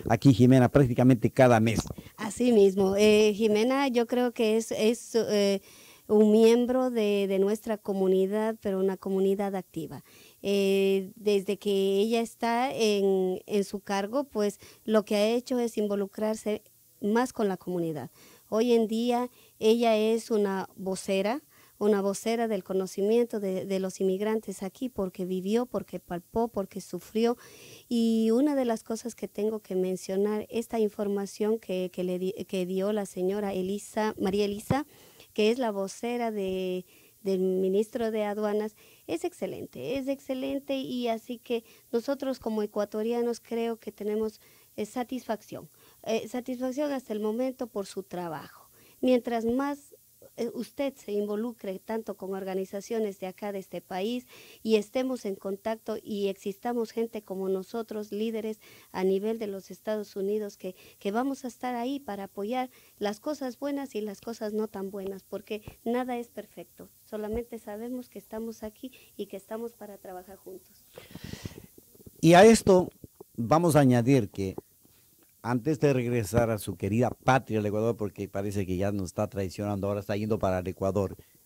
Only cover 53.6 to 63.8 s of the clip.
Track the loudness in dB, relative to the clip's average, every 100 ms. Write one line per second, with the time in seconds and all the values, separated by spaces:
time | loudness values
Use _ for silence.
53.6 | -10 -12 -8 -6 -4 -6 -8 -20 -20 -8
54.6 | 2 2 2 -2 -2 -4 -6 -6 -6 -6
55.6 | -6 -6 -6 -10 -6 -4 -2 -4 -8 -6
56.6 | -4 -4 -4 -4 -4 -6 -10 -6 -2 -4
57.6 | -4 -10 -8 -10 -8 -4 -4 -4 -6 -10
58.6 | -14 -20 -12 -2 0 2 0 -4 -6 -8
59.6 | -12 -12 -6 -6 -6 -6 -2 -2 -4 -10
60.6 | -12 -12 -20 -10 -4 -2 -2 -4 -10 -8
61.6 | -6 -4 -6 -6 -8 -12 -10 -8 -6 -4
62.6 | -6 -10 -20 -6 -6 -4 -8 -6 -8 -6
63.6 | -6 -6